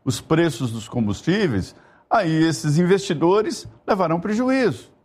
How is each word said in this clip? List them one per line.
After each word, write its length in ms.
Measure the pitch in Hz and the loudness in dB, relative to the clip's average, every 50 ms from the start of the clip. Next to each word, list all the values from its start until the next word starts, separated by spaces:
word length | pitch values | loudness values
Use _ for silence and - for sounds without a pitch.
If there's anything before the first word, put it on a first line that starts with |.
| - | -6
os 160 | 135 123 - | -4 -4 -4
preços 500 | - - 160 156 170 165 - - 135 117 | -2 0 2 2 2 2 0 -2 -6 -6
dos 160 | 110 113 104 | -6 -8 -10
combustíveis, 880 | - - 123 113 104 98 - - 160 180 214 208 160 113 95 87 - - - _ _ _ _ _ - | -8 -4 -4 -2 -2 -2 -4 -2 0 0 2 2 0 0 -2 -4 -6 -10 -20 _ _ _ _ _ -2
aí 340 | - 233 190 160 160 160 160 | -2 0 0 2 2 2 2
esses 320 | 165 156 160 - 151 143 | 2 0 -2 0 0 2
investidores 880 | 165 180 175 196 190 190 - 175 139 160 175 190 214 220 339 247 - - - - - - | 2 4 4 2 2 2 -2 -2 0 2 2 4 2 2 0 -4 -8 -12 -18 -20 -12 -4
levarão 340 | - 226 190 185 160 165 175 | -2 0 0 0 0 0 -2
prejuízo 720 | 175 202 208 220 254 254 262 262 254 185 120 - - - _ _ _ | -2 -2 -2 -2 0 0 2 2 2 0 -2 -4 -10 -20 _ _ _